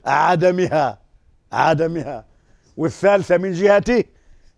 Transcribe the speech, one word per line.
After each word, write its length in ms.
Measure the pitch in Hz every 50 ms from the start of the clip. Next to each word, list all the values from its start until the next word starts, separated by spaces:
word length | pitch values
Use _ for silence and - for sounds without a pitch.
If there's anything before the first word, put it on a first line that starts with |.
| _
عدمها، 920 | 127 139 143 156 165 180 165 170 185 180 180 185 - - 156 143 123 107 - _ _ _ _ _ _ _ _ _ _
عدمها. 760 | - 110 135 151 165 147 165 165 170 165 135 135 139 113 110 _ _ _ _ _ _ _ _ _ _ -
والثالثة 600 | 156 160 - - - 196 202 196 170 - 180 175
من 140 | 180 196
جهة، 520 | 180 165 196 202 202 202 196 220 247 233 180 - _ _ _ _ - _ _ _ _